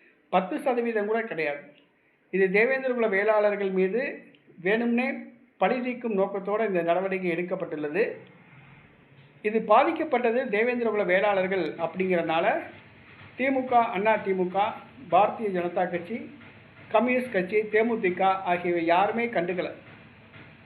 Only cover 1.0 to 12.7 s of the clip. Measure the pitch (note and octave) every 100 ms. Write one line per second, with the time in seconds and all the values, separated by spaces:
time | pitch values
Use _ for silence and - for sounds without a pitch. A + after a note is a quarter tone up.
1 | G#3 A3+ A3 D#3+ D3+ D3 - - _ _
2 | _ _ _ F#3 F#3+ G3 A#3+ C4 C4 A#3+
3 | A3 F#3+ G#3 G#3+ G#3 G3+ G3 F#3 F#3 A3
4 | C#4+ - - - _ - E3+ A3 A#3+ A#3
5 | B3 - - - _ _ F#3+ B3+ B3 A#3+
6 | A#3 G3 G3 G3 F#3+ G#3+ A3 F3+ E3+ F3
7 | F#3+ F#3+ F3+ E3 F3+ F3+ D#3+ D#3 D3+ D#3+
8 | B3+ - - - - - - - - -
9 | _ - - - G#3 A3 F#3 A3 D#4+ D#4+
10 | D#4 A#3+ A#3 A#3 C4 G3+ A#3 B3 A3+ G#3
11 | F3+ F#3 G#3 G3 F#3 F#3+ D3+ - E3 F#3
12 | F#3 F3 D#3 D#3+ G3 D#4+ -